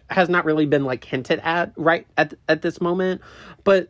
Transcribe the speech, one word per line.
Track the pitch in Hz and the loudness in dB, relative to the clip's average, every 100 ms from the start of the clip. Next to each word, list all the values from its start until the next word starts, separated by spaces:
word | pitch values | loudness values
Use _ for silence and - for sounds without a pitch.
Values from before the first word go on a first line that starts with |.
| - | -4
has | 190 175 | 0 2
not | 175 | 2
really | 160 156 147 | 0 0 2
been, | 147 | 2
like, | 135 127 | 0 -6
hinted | - 131 120 160 | -6 -8 -2 -2
at | 160 170 170 - | 0 -2 -4 -2
right | 160 165 - - | 0 0 -2 -2
at, | 156 - - | -2 -4 -2
at | 156 | -2
this | 170 - | -2 -4
moment, | 170 185 185 185 - - - - | -4 -2 -2 -4 -10 -20 -20 -4
but, | - 190 | 2 2